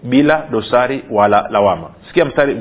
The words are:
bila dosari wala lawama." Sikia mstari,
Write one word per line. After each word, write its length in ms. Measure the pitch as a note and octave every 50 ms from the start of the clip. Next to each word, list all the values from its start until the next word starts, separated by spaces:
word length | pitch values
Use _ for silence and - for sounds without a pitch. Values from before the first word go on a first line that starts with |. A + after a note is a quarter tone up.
bila 400 | - A#2+ B2+ C#3 D3+ D3 D#3 D#3 - -
dosari 520 | A#2+ A2 G#2 - B2+ B2 B2+ B2+ C3+ B2+ - -
wala 380 | A2+ G2+ G#2 G#2 G#2 G2+ - -
lawama." 380 | A2 G2+ G2+ G2 F2+ E2 D#2+ D2+ - - - -
Sikia 160 | - F3 E2
mstari, 300 | - - D3+ C#3+ C#3 - A2+